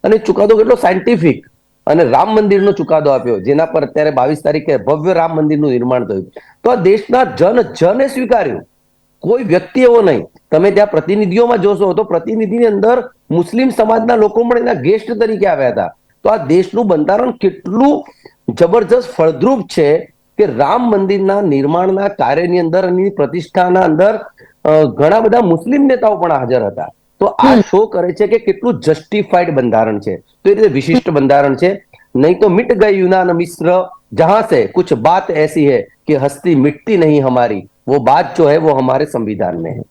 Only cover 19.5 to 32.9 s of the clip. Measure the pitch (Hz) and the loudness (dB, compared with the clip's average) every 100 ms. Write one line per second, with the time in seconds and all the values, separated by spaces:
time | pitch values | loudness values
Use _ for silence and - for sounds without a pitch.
19.5 | 269 180 - 147 160 - _ _ - 208 | -2 -4 -2 0 0 -4 _ _ -2 -2
20.5 | 113 139 220 240 208 190 196 190 196 202 | 0 0 0 0 0 0 -2 0 0 0
21.5 | 139 139 170 185 190 202 202 127 143 175 | 0 0 -2 -2 -2 -4 -2 -2 -2 0
22.5 | 180 165 175 185 180 196 196 143 180 165 | -2 0 -2 0 -2 -2 -2 -4 -4 -4
23.5 | 190 180 180 180 156 196 220 - _ - | 0 2 2 2 2 2 0 -10 _ -20
24.5 | _ - 156 151 - 147 208 220 233 208 | _ 2 2 2 2 2 2 2 2 2
25.5 | 165 226 277 277 254 220 202 175 147 123 | 0 0 0 2 2 0 0 -2 -2 0
26.5 | 127 104 - - _ _ _ 196 - 262 | -2 -2 -6 -12 _ _ _ -2 2 2
27.5 | 254 196 190 214 190 175 175 208 220 214 | 4 2 0 0 -2 -4 -2 0 0 -2
28.5 | 190 240 170 - 151 - 208 - 180 170 | -4 -4 -2 -2 -2 -2 -4 0 0 0
29.5 | 143 120 110 110 104 101 90 _ _ 190 | -2 0 0 0 -2 -6 -10 _ _ 0
30.5 | 202 214 135 135 247 - 147 135 143 143 | 2 2 0 0 -2 0 -2 2 2 2
31.5 | 131 180 196 _ _ _ 127 147 180 214 | 0 -2 -2 _ _ _ 0 2 4 2
32.5 | 180 240 226 214 | 2 0 0 2